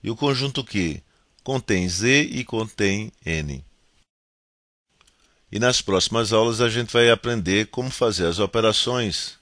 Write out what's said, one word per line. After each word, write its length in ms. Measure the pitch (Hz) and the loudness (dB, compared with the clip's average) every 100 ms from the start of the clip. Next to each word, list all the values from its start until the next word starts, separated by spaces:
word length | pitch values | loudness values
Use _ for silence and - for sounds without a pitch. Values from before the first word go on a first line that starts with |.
E 60 | 98 | -6
o 60 | 113 | -2
conjunto 480 | 143 131 135 131 | 0 0 -2 -6
Q 380 | 117 101 85 73 _ _ _ _ | -6 -2 -2 -4 _ _ _ _
contém 440 | - 131 - 98 90 | -4 -4 0 0 0
Z 360 | 87 113 139 | 0 2 2
e 200 | 151 117 | 2 -4
contém 680 | 120 113 110 - 101 98 110 _ - | -6 -4 -6 -2 -2 0 -6 _ -6
N. 380 | 80 73 67 69 _ _ _ _ _ _ _ _ _ _ _ _ _ _ _ _ _ _ | -4 -4 -10 -14 _ _ _ _ _ _ _ _ _ _ _ _ _ _ _ _ _ _
E 80 | 104 | 0
nas 220 | 120 123 | 2 2
próximas 520 | - 95 - 113 110 | 2 0 2 0 2
aulas 260 | 113 117 110 | 2 2 2
a 100 | 117 | 0
gente 220 | 113 117 | 0 0
vai 180 | 120 120 | 4 4
aprender 580 | 113 120 117 90 98 110 | 4 0 -4 0 0 0
como 220 | - 127 | -4 -8
fazer 340 | - 117 95 85 | 0 0 2 0
as 140 | 85 | 0
operações 1000 | 98 117 110 104 - 123 110 85 - - | -2 2 2 2 0 -2 -2 -4 -8 -14